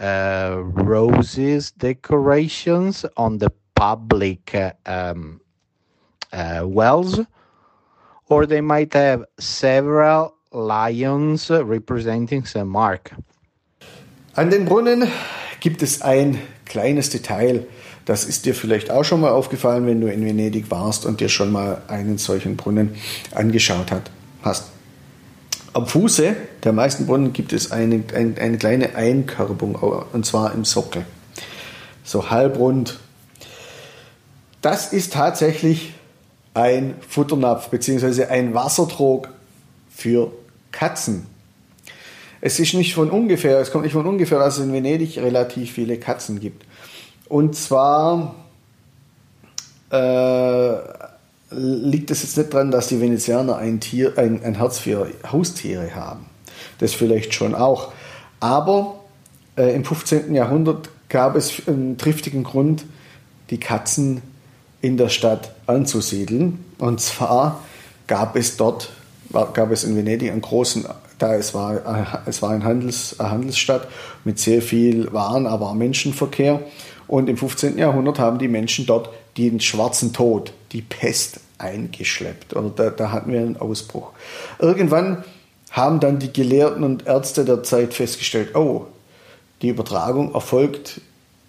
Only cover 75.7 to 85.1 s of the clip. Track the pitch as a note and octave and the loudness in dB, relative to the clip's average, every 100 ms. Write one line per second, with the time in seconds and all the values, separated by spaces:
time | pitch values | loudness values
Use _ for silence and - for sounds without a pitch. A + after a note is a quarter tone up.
75.7 | G#2+ B2 C3 C#3+ C#3 C3+ - C#3 C#3+ C#3+ | -2 0 0 -2 -2 -2 2 2 2 -2
76.7 | - - - - C3+ C3 A2+ C3+ - C#3+ | -16 -20 -18 -2 0 2 0 -4 -2 -2
77.7 | - D#3+ C3+ C#3 C#3+ A#2 B2 C3 A2+ A2+ | 0 2 2 0 2 0 2 0 0 -2
78.7 | - C3 A2+ - - - - A#2+ A2+ - | -2 2 0 0 -14 -12 -2 0 0 0
79.7 | G#2+ A#2+ - A#2+ - A#2+ G#2 F2 - - | 0 0 0 -2 2 2 2 -2 -14 -14
80.7 | A2+ - - A#2+ A#2+ - - - - F#2+ | -12 -10 -4 -4 -2 -4 -10 -20 -14 -10
81.7 | G#2 A#2 - - - F2+ - - - G#2+ | -8 -10 -8 -6 -6 -8 -12 -8 -6 -4
82.7 | G2+ A2 - G#2+ A2 A#2 A#2+ A#2 - A2 | 0 0 0 -4 -4 -2 -2 -2 -4 -6
83.7 | A2 - - - - - - - - E3 | -6 -8 -12 -14 -18 -18 -16 -16 0 2
84.7 | F#3 E3 D#3+ F#3+ | 4 2 2 0